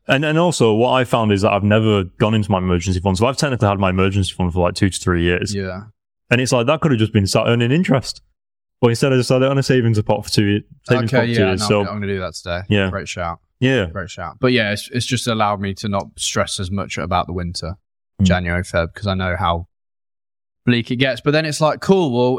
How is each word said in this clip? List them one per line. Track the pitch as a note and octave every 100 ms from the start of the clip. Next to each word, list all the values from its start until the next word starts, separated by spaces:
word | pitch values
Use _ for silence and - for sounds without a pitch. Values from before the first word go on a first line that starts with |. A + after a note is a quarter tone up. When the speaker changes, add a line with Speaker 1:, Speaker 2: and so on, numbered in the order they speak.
| -
Speaker 1:
And, | C3+ D#3
and | D#3
also, | F3 - A#2
what | G#2+ B2
I | B2+
found | B2 A#2+ A2
is | G2
that | G#2
I've | G2+
never | G#2 G#2+ A2 G#2
gone | F#2 - G#2+
into | A2 G2+
my | F#2+
emergency | F#2 F2 F#2 F2+
fund, | F#2+ F#2
so | A#2+
I've | C3+
technically | D3 A#2+ G2+
had | G2
my | F#2+
emergency | F#2+ F#2+ G2+ F#2
fund | - F2+
for, | F2 F2
like, |
two | - G2
to | -
three | - E2+
years. | F2 F2+ G2+
Speaker 2:
Yeah. | G2+ F#2+ F#2 G#2+ _ _ _ -
Speaker 1:
And | B2
it's | C3
like, | B2+ A#2
that | D#3
could | D#3+
have | A#2
just | G#2+
been | G#2+ F#2+
sat | - A2+
earning | A#2+ A#2+
interest. | D3+ F#3+ C3 - - _ _ _ _ _ -
But | A#2+
instead, | A#2 C#3
I | B2+
just | A#2+
had | C3
it | C3+
on | C3+
a |
savings | C3 B2+ A#2 G#2+
pot | G#2+ G#2 -
for |
two | -
ye-, | G2+ G#2 - - -
savings | A#2 A2+
Speaker 2:
Okay, | B2+
Speaker 1:
pot | A#2+
for |
two | A2+
Speaker 2:
yeah, | F#2+
Speaker 1:
years, | F#2+
Speaker 2:
no, | G#2
Speaker 1:
so | G#2
Speaker 2:
I'm | G2+
gonna | G#2 G2+
do | G2
that | F2+
today. | - F#2 F2 F#2+
Speaker 1:
Yeah. | G#2 F#2+
Speaker 2:
Great | G2 D#2
shout. | - E2+ E2+ _ -
Speaker 1:
Yeah. | B2+ C3 F2
Speaker 2:
Great | F#2 E2+
shout. | - E2+ -
But | B2+
yeah, | B2 G#2
it's, | G#2 -
it's | A#2+ -
just | B2 A#2+
allowed | A2 G#2 G2+
me | G2
to | F#2 G#2+
not | G2 D2+ -
stress | - A2 F2 -
as | F#2
much | G2 - -
about | D#2+ F2+ F2+
the |
winter, | F2+ F2 F2 E2 G2+ _ _ _ -
Speaker 1:
Mm. | F#2+
Speaker 2:
January, | F2+ F2 F2
Feb, | F2+ F2+ E2
'cause | - G2+
I |
know | F#2 F#2 F2
how | F2+ E2+ E2+ _ _ _ _ _ _ _ _ _ -
bleak | A#2+ A2+
it | B2
gets. | C3+ C3
But | D3
then | D3+ D#3+
it's | C#3+
like, | D#3 B2
cool, | - F#3+ D#3
well, | A#2+ B2